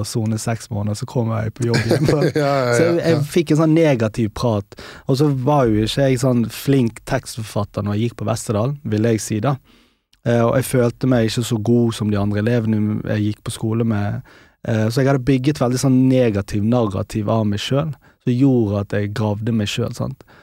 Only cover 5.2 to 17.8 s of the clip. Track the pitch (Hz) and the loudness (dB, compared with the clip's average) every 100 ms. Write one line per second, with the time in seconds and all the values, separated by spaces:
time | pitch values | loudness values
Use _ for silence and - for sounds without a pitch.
5.2 | 151 135 131 147 120 107 110 - 139 127 | 2 2 2 4 4 2 0 2 2 2
6.2 | 131 120 113 - - 139 117 - - 127 | 2 2 0 -4 0 2 2 -4 -4 -4
7.2 | - - 110 110 101 - 101 104 117 - | -4 -12 -8 -6 -4 -4 -4 -2 -4 -4
8.2 | 107 113 - 104 123 143 110 107 117 107 | -4 -4 -2 -2 -2 -4 -4 0 0 0
9.2 | - 110 127 135 _ _ _ _ _ _ | -2 -2 -2 -4 _ _ _ _ _ _
10.2 | 120 120 117 131 - 131 120 - 131 123 | 0 2 2 0 0 0 0 0 0 2
11.2 | 113 127 113 113 107 120 117 - 107 101 | 2 -2 -2 -2 2 2 2 0 -2 0
12.2 | 104 104 110 120 110 107 107 110 - 107 | 0 0 0 0 0 0 0 -2 -2 -2
13.2 | 104 104 - - 110 113 113 104 104 117 | -2 -4 -10 -6 -4 -2 0 -2 -2 -6
14.2 | - - _ _ - 110 110 131 135 139 | -10 -20 _ _ -4 0 0 0 2 2
15.2 | 123 131 139 147 123 127 139 127 131 127 | 2 2 0 0 0 2 2 4 4 4
16.2 | 120 110 - 104 107 123 110 98 - 113 | 2 0 -2 -2 0 2 0 -2 -4 -4
17.2 | 104 113 104 101 - 135 | -2 0 0 -2 -2 -2